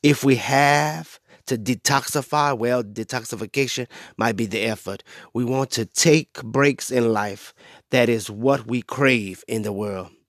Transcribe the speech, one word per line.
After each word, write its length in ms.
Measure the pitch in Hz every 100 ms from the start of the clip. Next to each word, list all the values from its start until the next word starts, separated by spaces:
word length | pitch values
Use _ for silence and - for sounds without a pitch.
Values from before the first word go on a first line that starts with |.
If 220 | 147 139
we 120 | 139 123
have 840 | - 135 143 147 151 156 160 - _ _ -
to 100 | 120
detoxify, 1000 | 107 110 - 139 - 147 131 151 147 123
well, 260 | 120 123
detoxification 1040 | 104 107 110 127 113 110 107 - 123 - 120 - - -
might 200 | 110 101
be 100 | 110
the 160 | 104
effort. 420 | 110 107 - 98 - - -
We 120 | 117
want 260 | 123 131 131
to 120 | -
take 480 | 107 - 170 156 - -
breaks 480 | 113 127 143 131 -
in 220 | 127 117
life. 420 | 107 104 98 - _ - - _
That 180 | 127 120
is 220 | 113 101
what 360 | 104 127 139 113
we 160 | 123
crave 640 | - - 139 123 98 92 -
in 160 | 113
the 100 | 107
world. 380 | 98 104 95 90 _